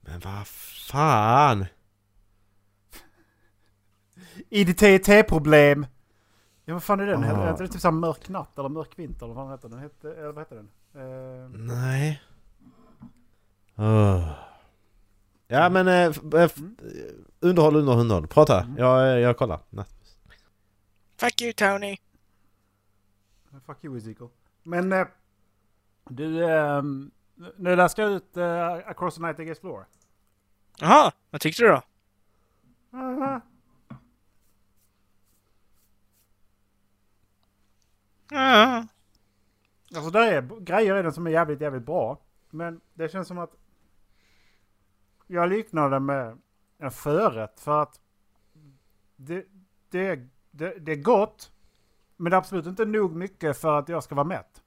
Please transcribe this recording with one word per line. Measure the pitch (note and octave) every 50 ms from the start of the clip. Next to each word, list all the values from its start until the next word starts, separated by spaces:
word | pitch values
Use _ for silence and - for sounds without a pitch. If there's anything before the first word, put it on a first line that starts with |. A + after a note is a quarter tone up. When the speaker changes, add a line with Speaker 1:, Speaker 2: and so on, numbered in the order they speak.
Speaker 1:
Men | - - D#2+ F2
vad | F2 F#2+ G2 G2+ G2 -
fan? | - - - - - - - - - C#3 D3+ D#3 C3+ G#2+ G#2 A2 A#2+ C3+ D3+ C#3+ A#2+ G2+ F#2+ F#2 _ _ _ _ _ _ _ _ _ _ _ _ _ _ _ _ _ _ _ _ _ _ _ _ - - - _ _ _ _ _ _ _ _ _ _ _ _ _ _ _ _ _ _ _ _ _ _ - - - - F#3 - _
Speaker 2:
I | - G#3 G3+
D | E3+ F3+
T | - G#3+ G3+ F#3+ F#3+
T-problem. | F#3+ - G#3 G#3 G#3+ G#3+ - D#3+ C#3+ D3+ D3+ D3+ D3 C#3+ C#3+ C#3+ C#3+ C3 _ _ _ _ _ _ _ _ _ _ _ _ _ _ _
Ja, | - E3
vad | F3+
fan | E3 - G3+ G3
är | G3
den? | G3+ F#3+ - F3+
Speaker 1:
Ah. | - G#2 G2+ F#3 E3+
Speaker 2:
Heter | D#3+ D#3+ F#3
det | F#3
typ | - F3
såhär | E3 F3+
Mörk | D#3+ D#3+ E3+ E3 D#3 - - -
natt | F#3+ F#3+ C#3+ - _ -
eller | C#3 C3+
Mörk | D3 D#3+ D3+ - - -
vinter | E3+ C#3+ - - B2
eller | A#2 A#2
vad | B2 C3+ C3+
heter | C3+ B2+ - A#2
den? | A2+ B2
Hette, | C#3 D3 _ _ - D3+
eller | E3 E3 D3+ D3+
vad | D3 D3 D#3
heter | _ C3+
den? | A2 G#2+ G2+ _ _ _ _ _
Eh, | C#3+ C3 C3 C3 C3 C3 C3 B2+ B2+ B2+ B2+ B2+ G2+ A2 A#2 A#2+
Speaker 1:
Nej. | A#2+ B2 C3 C3 C3+ C#3+ D#3 D3+ D3 _ _ - _ _ - _ _ _ - _ _ _ _ _ _ - - _ _ _ _ _ _ _ _ _ _ _ _ _
Åh. | - G#2+ G#2+ A2 G#2+ G#2+ G2+ F#2+ F2+ E2+ D#2+ D2+ - - - _ _ _ _ _ _ _ _ _ _ _ _ _ _ _ _ _ _ _ _
Ja, | A#2 C3+ E3 F3+
men, | F3+ F#3+ F#3 F#3
eh, | F3+ F3+ F3 E3
f-, | D3 D3 - D3+ C#3+
eh, | D#3+
f-, | E3+ D#3+ - C#3+
Speaker 2:
Mm. | D3 F#3 A3+ - - - - - - - - - - - _ _
Speaker 1:
underhåll, | - F3 F3+ E3+ D#3 D#3 D3
underhåll, | D3+ D3 C#3 B2 A#2
underhåll. | A#2 A#2 G#2+ F2 D2+
Prata. | D2+ - D#3 D3+ C#3+ B2+ F#2
Speaker 2:
Mm. | F2+ A#2+ C#3 B2+
Speaker 1:
Jag, | B2 B2+ B2+ C3 C3 C3 B2+ B2
jag | A#2+ B2 A#2+
kollar. | - C3+ A2+ E2 - - _
Nej. | - A2 G2 - - - _ _ _ _ _ _ - _ _ _ _ _ _ _ _ _ _ _ _ _ _ _ _ -
Speaker 3:
Fuck | - A#3+ - -
you, | A#3+ A#3
Tony. | A3+ - G#3+ G3 G3 G3+ G3+ G3+ G3 - _ _ _ _ _ _ _ _ _ _ _ _ _ _ _ _ _ _ _ _ _ _ _ _ _ _ _ _ _ _ C#3+ C3+ C3
Speaker 2:
Fuck | - C#3+ _ -
you, | D3+ C3 A#2+
Ezekiel. | G#2+ A2 A2 _ B2 A#2+ _ _ _ _ _ _
Men, | _ E3 E3+ F3 F3+ F#3+
eh, | F#3+ F#3+ F3+ - _ _ _ _ _ _ _ _ _ _ _ _ _ _ _ _ _ _ _ -
du, | B2+ A#2+ D3+ D#3+ D#3+ E3 E3+
ehm, | E3 D#3+ D#3 D3+ D3 C#3+ C#3+ C#3 C#3+ C#3 C3+ C#3 C#3+ _ _ _ _ _ _ E3+ F#3 F#3+
nu | F#3+ F#3 F3 F3+
läste | F3 F3+ F3 - -
jag | G#3+ G#3
ut, | G3+ F3+ - _ _
eh, | F3 F3 F3 E3+ F3 E3+ E3+
Across | F3 E3 F#3+ G#3+ F#3 - F3+ F3+ -
the | E3
Night | E3 E3 D3+ D#3
Against | D#3+ D#3+ D#3+ _
Floor. | - F#3 C#3 G2 F#2+ _ _ _ _ _ _ _ _ _ _ _ _ _ _ _ _ _ _ -
Speaker 3:
Jaha, | D3 E3 A3+ D4+ C#4+ F3+ - _ _ _
vad | - D3
tyckte | - D#3 D#3+ -
du | A#3+ G#3+
då? | E3 C3 - _ _ _ _ _ _ _ _ _ _ _ _ _ _ _ _ _ _ _ _ _
Speaker 2:
Aha. | - B3+ C4 C4 B3+ C4+ C4+ C4+ C4+ - - _ _ _ _ _ _ _ _ _ - - _ _ _ _ _ _ _ _ _ _ _ _ _ _ _ _ _ _ _ _ _ _ _ _ _ _ _ _ _ _ _ _ _ _ _ _ _ _ _ _ _ _ _ _ _ _ _ _ _ _ _ _ _ _ _ _ _ _ _ _ _ _ _ _ _ _ _ _ _ _ _ _ _ _ _ _ _ _ _ _ _ _ _ _ _ _
Speaker 3:
Ja. | D4+ C#4+ C4 C4 B3+ G#3 G#3+ C4 B3+ A3+ A#3 A3 _ _ _ _ _ _ _ _ _ _ _ _ _ _ _ _ _ _ _ _ E3+
Speaker 2:
Alltså, | E3+ D3 D#3+
där | E3+ G#3+ A#3 A3+
är | F3+ C#3+
b-, | B2+ B2+ G#3 A3+
grejer | F#3 E3 E3+ G#3 A3+ G3 G3
i | G3
den | F3+ E3
som | D3 E3 E3+
är | E3
jävligt, | D#3+ E3 E3+ D3+ D3+ C3+
jävligt | D3+ D3 C3+ B2+ A#2
bra. | D3 D#3 F3+ B2 A2 C#3+ - _ _ _ _ _ _
Men | - D#3 E3+ E3+ E3 E3 _ _ _
det | - E3 D#3
känns | E3 F#3+ F3 D#3
som | F3 F3
att | E3+ E3+ _ _ _ _ _ _ _ _ _ _ _ _ _ _ _ _ _ _ _ _ _ _ _ _ _ _ _ _ _ _ _ _ _ _ _
jag | _ F3+ F3 E3+ F3+
liknar | F#3+ A3 A3 _ - D#3 D3 C#3
det | C3+ C3+
med | C3+ C#3 C#3 C3+ B2+ A2+ A2+ - _ _ _ _ _ _ _ _
en | D#3 C3+
förrätt, | - - - D3+ D3 E3+ A3 G3+ B2 A2 G#2+ G#2+ _ _
för | - D3 D3 D3+
att | D3+ - _ _ _ _ _ _ _ _ _ _ _ _ _ D#3 D3+ C#3+ C3+ C3+ _ _ _ _ _ _ _
det, | _ C3 C#3 E3+ F#3+ F#3 _ _ _ _ _ _ _ _ _
det, | - F3+ F#3+ G3 F3 C3+ B2 B2+ _ _ _ _
det, | _ C#3+ D#3 F#3 F3+ G3
det | D#3 D#3
är | D#3
gott, | C#3+ C#3+ G#3+ B3 G3 G#3 G#3+ _ _ - _ _ _ _ _ _ _ _ _ _ _ _ _ _
men | _ F3 E3+
det | F#3
är | F#3
absolut | F#3 - G3 F#3 D3+
inte | F3 F#3 F#3+ A3+
nog | G#3+ G#3+ G#3+ G#3 F3+ D#3+
mycket | E3 F3+ - _ _ - D3+ C#3 -
för | - D#3+ D3+ D3
att | C#3 E3
jag | E3+ D#3+ -
ska | _ D3
vara | C#3 -
mätt. | - F#3 B2 - _ _ - _